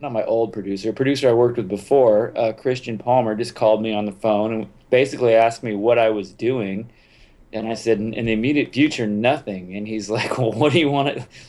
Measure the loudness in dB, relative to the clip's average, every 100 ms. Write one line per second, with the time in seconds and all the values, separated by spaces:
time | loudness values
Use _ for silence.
0 | -8 -4 0 0 0 -4 -6 -6 -4 -2
1 | 0 2 2 4 2 0 -4 -6 2 4
2 | 6 4 2 -2 -2 -2 -4 -4 -6 -6
3 | 0 2 2 -2 -6 0 2 2 0 -4
4 | -4 -4 0 0 0 -4 -8 -12 0 2
5 | 2 0 4 6 4 0 -6 -2 2 4
6 | 2 0 -6 -4 -2 -2 -2 -6 -10 _
7 | _ _ _ _ -12 -8 -6 -4 0 0
8 | -2 -4 -2 0 0 0 0 0 0 0
9 | -4 0 0 0 -4 -10 -10 -10 -8 -8
10 | -4 -4 -4 -2 -2 2 2 2 2 0
11 | -2 -4 -12 -20